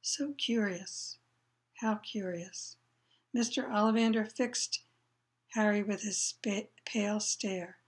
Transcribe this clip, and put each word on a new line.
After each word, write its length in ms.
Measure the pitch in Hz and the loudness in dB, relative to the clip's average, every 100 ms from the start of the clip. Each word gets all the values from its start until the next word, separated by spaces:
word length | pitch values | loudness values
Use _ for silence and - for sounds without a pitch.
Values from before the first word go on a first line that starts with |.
So 300 | - - 294 | -4 -2 -4
curious! 840 | 277 - 233 208 175 190 - - - _ _ _ _ _ - | -2 0 2 2 -2 -8 -10 -10 -12 _ _ _ _ _ -4
How 140 | 220 | 0
curious! 800 | 214 - 214 185 175 180 - - - _ _ _ _ _ | 0 -4 -6 -4 -6 -8 -12 -12 -16 _ _ _ _ _
Mister 360 | 240 233 - 262 | 0 0 0 0
Ollivander 560 | 214 220 220 226 226 214 | 4 6 6 6 4 0
fixed 540 | - - - - - _ _ _ _ _ _ _ | 0 -2 0 -4 -4 _ _ _ _ _ _ _
Harry 340 | 226 214 208 | 2 4 4
with 200 | 202 202 | 2 -2
his 140 | 214 185 | -2 -2
spa-, 480 | - - 226 202 220 - | -2 -2 -2 -2 -4 -12
pale 340 | - 220 202 214 | -6 -2 0 0
stare. 600 | 208 - 208 190 175 - | 0 -2 -2 -4 -6 -14